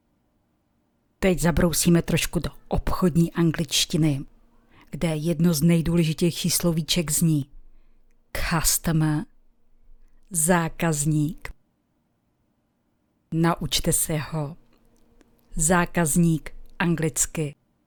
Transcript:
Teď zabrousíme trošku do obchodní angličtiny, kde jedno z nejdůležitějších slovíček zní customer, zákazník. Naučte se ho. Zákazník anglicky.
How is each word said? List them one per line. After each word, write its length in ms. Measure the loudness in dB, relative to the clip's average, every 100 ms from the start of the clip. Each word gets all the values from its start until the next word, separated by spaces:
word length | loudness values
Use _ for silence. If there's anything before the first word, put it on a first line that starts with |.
| _ _ _ _ _ _ _ _ _ _ _ -4
Teď 200 | 0 2
zabrousíme 640 | 0 2 0 2 4 4
trošku 380 | 2 -2 -2 -4
do 100 | -6 -10 -6
obchodní 640 | -4 -2 0 2 2 0
angličtiny, 920 | 2 0 0 -2 -2 -2 0 0 0 -6 _ _ _ _ -20 -16
kde 240 | -4 -2 -2
jedno 380 | -2 2 2
z 80 | 4
nejdůležitějších 920 | 4 4 2 2 2 2 0 0 -2
slovíček 580 | 0 0 0 0 -2 -2
zní 380 | 0 2 2 -2 -12 -20 -20 -20 _ _ _ _ -4 -2
customer, 760 | 0 0 0 0 2 2 0 -6 _ _ _ _ -20 -20 -20 -20 -20 -10
zákazník. 1200 | -2 2 2 0 -2 -2 0 0 0 -2 -6 -14 -16 _ _ _ _ _ _ _ _ _ _ _ _ _ _ _ _ -6
Naučte 640 | 0 0 0 -2 -2 0
se 240 | -2 -2 -4
ho. 400 | -4 -6 -8 -12 _ _ _ _ _ _ _ _ _ -2
Zákazník 1000 | 2 2 2 0 2 4 2 2 -4 -16 -12 -4
anglicky. 760 | -2 0 -2 -2 -4 -4 -8 -10 _ _